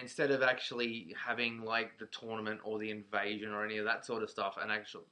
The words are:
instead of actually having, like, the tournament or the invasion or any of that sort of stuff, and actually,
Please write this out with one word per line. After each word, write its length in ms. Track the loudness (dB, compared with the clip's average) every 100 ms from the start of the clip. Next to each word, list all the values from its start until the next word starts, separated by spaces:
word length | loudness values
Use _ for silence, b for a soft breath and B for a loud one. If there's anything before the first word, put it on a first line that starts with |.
instead 300 | -4 0 4
of 100 | 6
actually 720 | 6 4 2 0 0 0 -6 -6
having, 380 | -2 2 0 0
like, 380 | 0 0 0 -6
the 80 | -10
tournament 540 | -8 -4 -2 -2 -2
or 160 | -2 -2
the 100 | -2
invasion 600 | -4 -2 0 0 -2 -2
or 120 | -2
any 140 | -2 0
of 80 | 0
that 220 | 0 0
sort 160 | -2
of 80 | -2
stuff, 260 | 0 -2 0
and 120 | 0
actually, 320 | 0 -2 -12 -14